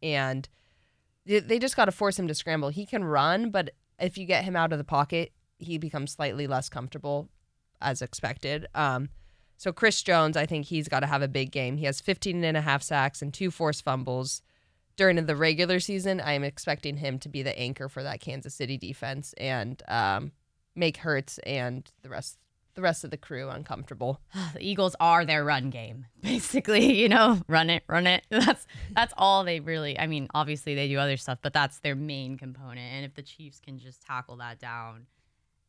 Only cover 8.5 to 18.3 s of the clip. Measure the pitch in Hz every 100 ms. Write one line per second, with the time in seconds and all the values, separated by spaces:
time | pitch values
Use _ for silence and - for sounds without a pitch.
8.5 | 147 - - 147 127 139 - - _ _
9.5 | _ 190 170 220 - - 170 156 156 151
10.5 | 160 143 160 147 139 139 143 139 135 131
11.5 | 143 127 147 143 139 - 185 202 175 165
12.5 | 156 151 139 - 147 135 - 143 - 185
13.5 | - 156 151 - 131 127 127 131 - _
14.5 | _ _ _ _ - 190 170 160 147 160
15.5 | 156 175 180 175 196 190 185 147 143 143
16.5 | 143 - 147 147 143 143 131 151 139 135
17.5 | - 123 131 139 135 139 127 -